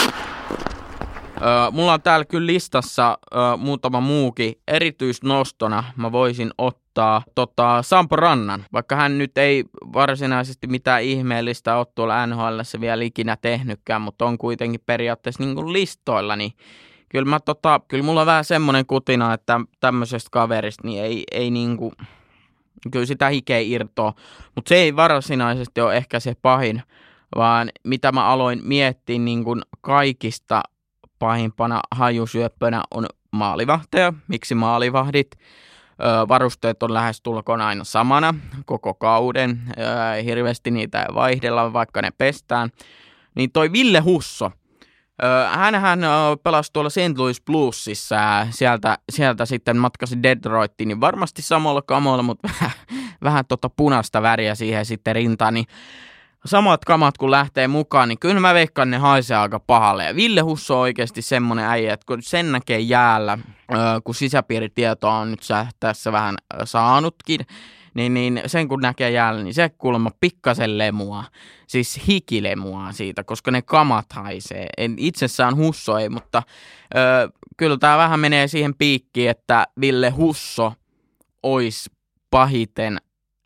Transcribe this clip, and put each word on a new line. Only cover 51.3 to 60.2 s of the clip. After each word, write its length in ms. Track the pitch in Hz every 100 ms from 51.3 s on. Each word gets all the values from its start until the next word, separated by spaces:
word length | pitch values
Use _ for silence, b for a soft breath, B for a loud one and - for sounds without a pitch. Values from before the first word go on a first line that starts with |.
| -
samalla 400 | - 160 156 139
kamoilla, 400 | - 135 143 127
mut 160 | 120 110
<laughs> 40 | 202
vähän, 220 | - 120 B B 262 247 180
vähän 220 | 143 147 131
tota 220 | 127 123
punaista 520 | - 147 127 107 113
väriä 320 | 113 113 107
siihen 320 | 107 110 110 110
sitten 280 | 110 113
rintaan, 400 | 113 117 110 110
niin 120 | 113 113 B B B B B B B -
samat 380 | 202 208 156
kamat 340 | - 165 143 -
kun 120 | 135
lähtee 380 | 139 139 139 131
mukaan, 400 | 147 151 143 120
niin 100 | 113
kyllä 220 | 170 196
mä 140 | 185
veikkaan, 360 | 175 160 - 127
ne 80 | 123
haisee 380 | 143 139 123 110
aika 240 | 104 107
pahalle. 440 | - 117 107 98
Ja 120 | 80
Ville 240 | 139